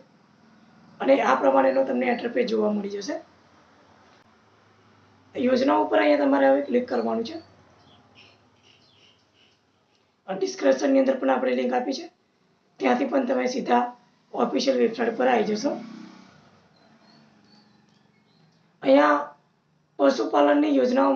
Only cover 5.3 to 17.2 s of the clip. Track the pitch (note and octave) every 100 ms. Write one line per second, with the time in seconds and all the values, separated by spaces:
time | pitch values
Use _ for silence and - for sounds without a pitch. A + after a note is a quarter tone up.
5.3 | - B3+ B3 C#4 D4+ D#4 D#4 D4+ D4 C#4
6.3 | C#4 C4+ C#4 C#4+ B3 B3 A#3+ A3+ A3+ A3+
7.3 | D#4+ - _ _ _ _ _ _ - -
8.3 | _ _ _ _ _ _ _ _ _ _
9.3 | _ _ _ _ _ _ _ _ _ -
10.3 | - F#4+ - C#4 C4 C#4+ C4+ C4 B3+ C4+
11.3 | C4 B3+ B3 B3 B3+ C#4 C4+ F4 _ _
12.3 | _ _ _ _ - C4 B3 C4 C#4 A#3+
13.3 | B3+ B3+ B3 F#3+ A#3+ B3 - _ _ _
14.3 | - A#3+ C#4 C4+ B3+ A3+ B3 A#3 A3+ B3+
15.3 | A#3 G3+ G#3 C#4 F4+ - - - - -
16.3 | - _ _ _ _ _ _ _ _